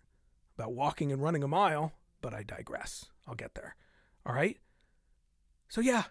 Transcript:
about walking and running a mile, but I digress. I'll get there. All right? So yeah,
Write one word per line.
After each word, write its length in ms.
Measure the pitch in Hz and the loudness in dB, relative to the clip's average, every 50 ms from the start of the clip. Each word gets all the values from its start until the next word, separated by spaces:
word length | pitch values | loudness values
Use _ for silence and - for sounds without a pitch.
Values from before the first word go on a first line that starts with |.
| _ _ _ _ _ _ _ _ _ _ _ - | _ _ _ _ _ _ _ _ _ _ _ -8
about 140 | 117 110 | -6 -6
walking 400 | 123 120 143 143 - - 160 143 | -2 0 0 0 2 2 0 0
and 100 | 139 135 | 2 2
running 220 | 139 160 170 151 139 | 2 2 2 2 2
a 40 | 139 | 2
mile, 420 | 151 185 208 180 156 147 160 156 - - _ _ _ _ | 4 6 6 6 4 2 0 -2 -4 -10 _ _ _ _
but 120 | - 123 110 | -10 -8 -8
I 100 | 104 101 | -8 -8
digress. 640 | - - - - - - - - - - - - - - _ _ - | -8 -10 -10 -10 -8 -8 -8 -6 -8 -10 -12 -14 -16 -20 _ _ -12
I'll 80 | 120 | -10
get 200 | 110 - - - | -10 -10 -10 -10
there. 200 | - - - - - - _ _ _ _ _ _ _ _ | -12 -12 -12 -16 -18 -20 _ _ _ _ _ _ _ _
All 80 | - 123 | -4 0
right? 240 | 131 156 208 - - _ _ _ _ _ _ _ _ _ _ _ _ _ _ _ _ _ _ _ _ _ _ | 2 2 2 0 -4 _ _ _ _ _ _ _ _ _ _ _ _ _ _ _ _ _ _ _ _ _ _
So 140 | - 220 | -2 2
yeah, 220 | 233 262 247 226 180 - | 4 4 4 4 2 0